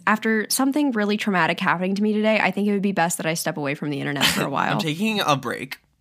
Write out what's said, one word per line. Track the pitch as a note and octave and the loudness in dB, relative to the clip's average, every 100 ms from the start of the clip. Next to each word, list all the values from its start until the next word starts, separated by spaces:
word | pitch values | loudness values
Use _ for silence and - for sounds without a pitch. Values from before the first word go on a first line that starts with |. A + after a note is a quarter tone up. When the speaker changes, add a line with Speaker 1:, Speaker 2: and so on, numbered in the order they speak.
| - | 0
Speaker 1:
after | G#3+ A3+ A3 G3+ | 2 2 0 0
something | - C4+ D4 D4 | 0 0 2 0
really | A3+ G#3 G#3 | 0 0 0
traumatic | - F#3 E3 F3+ | 0 2 2 2
happening | F#3 E3 F#3 G3 | 0 0 0 0
to | |
me | G#3+ | 2
today, | G#3+ G#3+ A3 | 2 2 4
I | F#3 | 2
think | G3 G#3 | 2 0
it | |
would | G3+ | 0
be | G3+ | 0
best | G3 E3+ - | 2 0 0
that | D#3+ | -2
I | |
step | E3 D#3+ D3+ | -2 -4 -4
away | C#3+ D3 | -4 -4
from | D3+ | -4
the | C#3 | -4
internet | C#3 C#3+ - | -4 0 0
for | - | 0
a | - | -2
Speaker 2:
<laughs> | - | 0
Speaker 1:
while." | - G#2+ | 0 0
Speaker 2:
I'm | |
taking | D#3+ E3 A3 G#3 | -2 -2 -2 0
a | E3 C#3 | 0 0
break. | A#2+ - B2+ - _ _ | -2 -8 -10 -14 _ _